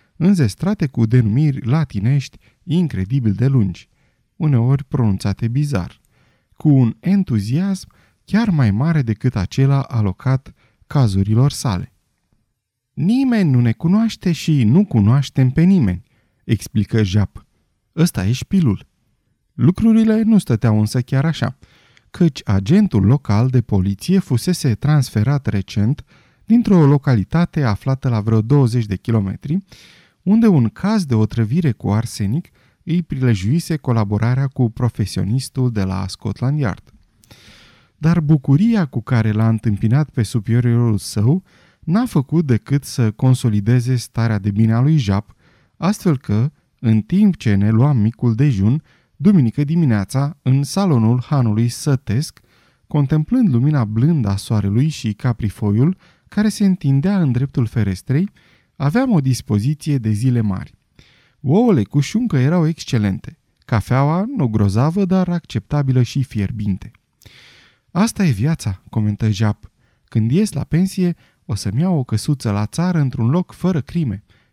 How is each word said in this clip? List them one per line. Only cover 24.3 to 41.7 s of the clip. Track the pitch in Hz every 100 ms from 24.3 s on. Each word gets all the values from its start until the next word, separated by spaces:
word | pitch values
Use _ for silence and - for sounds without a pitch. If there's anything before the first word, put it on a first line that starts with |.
| 123 - 175 139
transferat | 107 143 151 131 110 107 143 120
recent | 98 92 - 104 147 - _ _ _
dintr-o | - 233 226 190 143
localitate | 143 143 120 92 165 175 -
aflată | 131 101 - 135 135
la | 113
vreo | 104 113
douăzeci | 110 143 127 123 107
de | 98
kilometri, | - 113 98 101 135 175 - - - _ _ _
unde | - 220 226
un | 165 113
caz | - 196 220
de | 160
otrăvire | 113 107 110 107 147 165
cu | - 98
arsenic | 104 - - 98 135 - _ _ _
îi | - 165
prilejuise | 165 139 127 104 95 160 - 156
colaborarea | - 113 101 104 110 131 135
cu | - 120
profesionistul | 110 123 - 101 - 98 123 131 - 127
de | 110
la | 95 95 95
Scotland | - 107 - 123 151
Yard. | 127 85 _ _ _ _ _ - - - _ _ _ -
Dar | 147 170
bucuria | 151 156 135 139 220 226 156
cu | 123
care | - 120 110
l-a | 107 113
întâmpinat | 113 - 101 110 131 156
pe | -
superiorul | 107 120 104 117 120 117 120 104
său | - - 107 175 - _ _